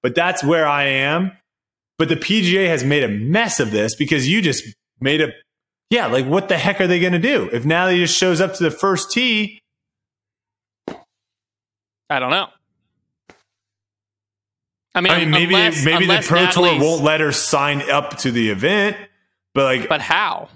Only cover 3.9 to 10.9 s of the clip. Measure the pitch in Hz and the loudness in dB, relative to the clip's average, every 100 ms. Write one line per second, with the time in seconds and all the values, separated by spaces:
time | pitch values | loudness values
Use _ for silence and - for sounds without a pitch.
3.9 | - 147 139 131 208 175 127 110 - _ | -2 -2 0 0 0 0 -2 -8 -20 _
4.9 | _ 131 151 156 - _ _ _ _ _ | _ -2 0 -2 -6 _ _ _ _ _
5.9 | 233 156 123 131 175 190 170 156 196 185 | -2 0 -2 0 -2 0 -2 -2 0 0
6.9 | 175 180 175 226 262 92 120 131 165 185 | 2 2 0 0 0 -2 -4 0 0 2
7.9 | 180 170 - 185 165 185 185 165 156 196 | 2 0 0 0 2 0 0 -2 0 -2
8.9 | 185 - 240 247 214 208 - _ _ _ | -2 -2 -2 0 0 -4 -10 _ _ _
9.9 | _ _ _ _ _ _ _ _ _ - | _ _ _ _ _ _ _ _ _ -18